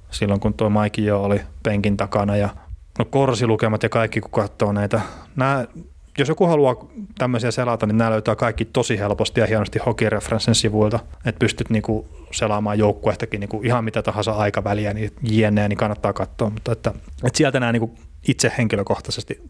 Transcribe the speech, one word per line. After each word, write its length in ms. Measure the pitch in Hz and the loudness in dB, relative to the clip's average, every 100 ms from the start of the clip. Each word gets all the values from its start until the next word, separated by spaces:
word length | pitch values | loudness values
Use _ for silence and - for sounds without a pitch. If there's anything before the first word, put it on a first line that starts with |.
| - | -12
silloin, 280 | - 104 98 | -4 0 0
kun 140 | 107 | 0
tuo 160 | 104 110 | 0 2
Mike 320 | 104 107 - | 2 2 0
Joon 240 | 104 101 101 | 0 0 2
oli 160 | 101 - - | 0 -2 -6
penkin 340 | - 101 101 101 | -2 0 0 0
takana. 400 | 101 107 101 104 | 0 0 0 0
Ja 120 | 101 - - - - - | 0 -4 -16 -18 -10 -6
no 60 | 117 | -2
korsilukemat 800 | 139 135 113 120 110 113 107 | 2 2 2 2 2 2 2
ja 60 | 110 | 0
kaikki, 320 | 120 113 110 | 2 0 -2
kun 100 | - | -4
katsoo 400 | - 104 - 107 | -2 -2 0 0
näitä. 300 | 101 101 113 101 - - - | 0 0 0 -2 -10 -10 -2
Nää, 300 | 131 139 120 - - - - - | 0 0 -2 -10 -20 -20 -8 -2
jos 120 | 135 | 0
joku 160 | 156 175 | 2 4
haluaa 280 | 156 135 120 - - 202 - | 6 4 2 -6 -14 -10 -2
tämmöisiä 340 | 127 120 120 | 0 0 0
selata, 340 | 113 123 113 110 | 0 0 0 2
niin 120 | 107 | 4
nää 120 | 113 | 4
löytää 240 | 110 104 107 | 2 0 0
kaikki 300 | 120 - 110 | 0 0 -2
tosi 340 | - 120 107 | 0 0 0
helposti 400 | 101 101 107 - | 0 0 0 2
ja 80 | 110 | 2
hienosti 320 | 110 101 - - | 2 0 -2 -2
Hockey 240 | 110 110 | 0 0
Referencen 460 | 104 - 110 - 113 | 0 -2 -2 2 2
sivuilta. 440 | 110 107 107 113 - - - | 2 2 2 0 -6 -8 -6
Et 140 | - | 0
pystyt 300 | 113 - 117 | 0 0 -2
niinku 380 | 110 101 107 - - - | -2 0 -4 -4 -16 -12
selaamaan 460 | - 110 104 107 104 | -4 -2 0 0 2
joukkuehtakin 600 | 104 101 110 98 113 104 | 2 2 0 -2 -4 -6
niinku 220 | 101 110 | -6 -4
ihan 200 | 117 123 | 0 0
mitä 180 | 110 110 | 0 -2
tahansa 300 | 107 107 104 | -2 -2 -2
aikaväliä, 640 | 107 104 104 101 104 104 | 0 0 0 -2 -2 -2
niin 180 | 101 107 - | -4 -6 -6
jne, 460 | 113 107 107 104 104 | 0 2 4 4 2
niin 100 | 101 | 0
kannattaa 360 | 110 104 104 | -2 -2 -2
katsoa. 360 | 98 98 - 110 | -2 -4 -4 -4
Mutta 220 | 110 - | -4 -4
että, 220 | 117 117 - - - | -4 -4 -6 -10 -6
et 120 | 120 - | -2 2
sieltä 240 | 143 131 | 2 2
nää 120 | 120 | 2
niinku 240 | 117 113 - - - - | 0 -2 -8 -20 -6 -2
itse 240 | 131 120 - | 0 0 0
henkilökohtaisesti 840 | 113 101 98 101 - - - - - | 0 0 0 -2 -4 -8 -8 -12 -4